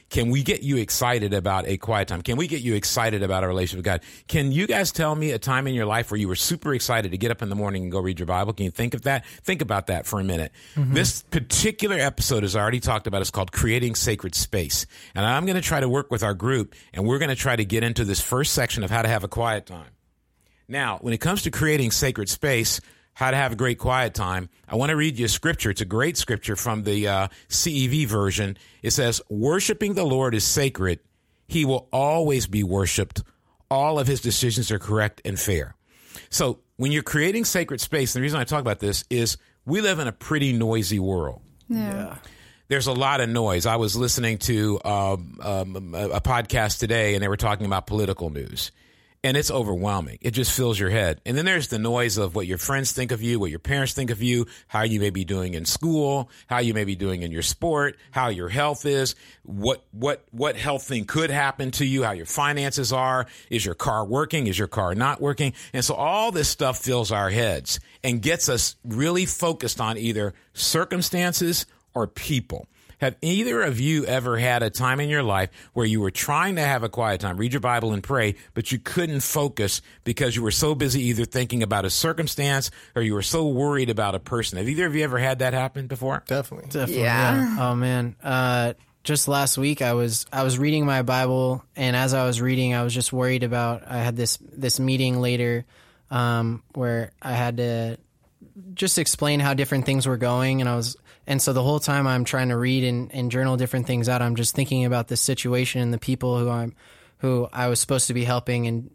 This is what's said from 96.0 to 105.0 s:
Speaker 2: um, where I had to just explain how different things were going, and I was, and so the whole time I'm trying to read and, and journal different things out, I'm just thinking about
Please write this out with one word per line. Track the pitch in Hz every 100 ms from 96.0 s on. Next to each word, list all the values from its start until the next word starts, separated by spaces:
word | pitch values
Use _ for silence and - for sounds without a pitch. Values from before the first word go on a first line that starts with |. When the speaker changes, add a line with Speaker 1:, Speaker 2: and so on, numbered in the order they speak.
| _
Speaker 2:
um, | 123 120 117 117 117 -
where | - 123 117 117 -
I | 135
had | 123 120 120
to | 120 113 113 113 - _ _ _ - 202 185
just | 180 190 175
explain | 151 - 147 147
how | 143
different | 135 139 135
things | 127 135 131
were | 123
going, | 123 123 131 135
and | 123
I | 120
was, | 117 - - - -
and | 139
so | -
the | 131
whole | 127 151
time | - 143 139
I'm | 127
trying | 120 135 127
to | 120
read | 123 131
and, | 127 120 123
and | 135 123
journal | 123 131 127
different | 127 131 123
things | 123 117
out, | 123
I'm | 120 117
just | 117
thinking | - 131 131
about | 123 123